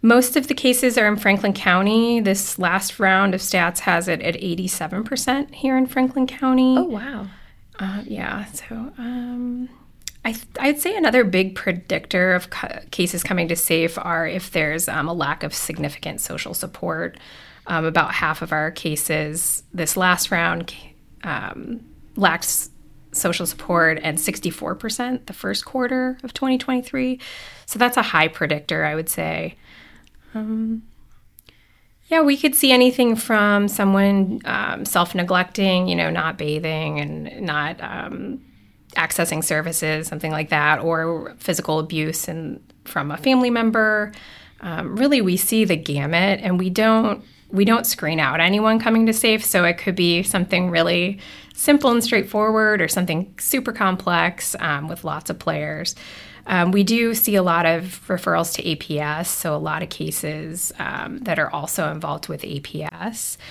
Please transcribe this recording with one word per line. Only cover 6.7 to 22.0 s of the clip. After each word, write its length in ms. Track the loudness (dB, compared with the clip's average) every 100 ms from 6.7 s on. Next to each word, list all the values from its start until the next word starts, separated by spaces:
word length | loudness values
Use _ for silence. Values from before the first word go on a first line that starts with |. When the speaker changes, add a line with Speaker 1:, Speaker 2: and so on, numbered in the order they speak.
| 4
Speaker 2:
Oh, 60 |
wow. 420 | 2 -2 -8 -10 -12 -14 -20 -20 -20 -8
Speaker 1:
Uh, 200 | -6 -6
yeah, 400 | -8 -8 -6 -6
so, 480 | -8 -12 -12 -10 -10 -10
um, 680 | -8 -6 -6 -6 -6 -6 -10 -12 -20 -16 -16 -8
I 100 | -8
th-, 120 | -8 -10 -2
I'd 200 | 0 0
say 160 | -2
another 300 | 2 4 6
big 300 | 4 4 2
predictor 800 | -2 -4 -4 -2 -6 -2 0 2
of 160 | 2 -2
ca-, 320 | -10 -10 -10 -14
cases 320 | -2 -2 0
coming 260 | -2 -2 0
to 80 | 0
safe 400 | 0 2 2 -2
are 300 | -4 -2 -2
if 220 | -4 -4
there's, 360 | -2 -2 -2 -4
um, 220 | -2 -4
a 60 |
lack 280 | -2 -2 -4
of 120 | -6
significant 680 | -6 -8 -6 -6 -6 -10 -8
social 320 | -8 -8 -8
support. 680 | -8 -10 -8 -6 -4 -6 -10 -20 -20 -20 -18 -4
Um, 180 | -2 0
about 260 | 2 0
half 300 | 0 -2 -2
of 100 | -2
our 180 | -2 -2
cases 920 | -4 -4 -4 -2 -2 -2 -4 -4 -4 -6
this 240 | -6 -2 0
last 340 | 2 2 0
round 360 | 0 0 -2 -6
ca-, 280 | -14 -20 -20 -20 -14
um, 560 | -8 -6 -6 -10 -10 -12 -12 -20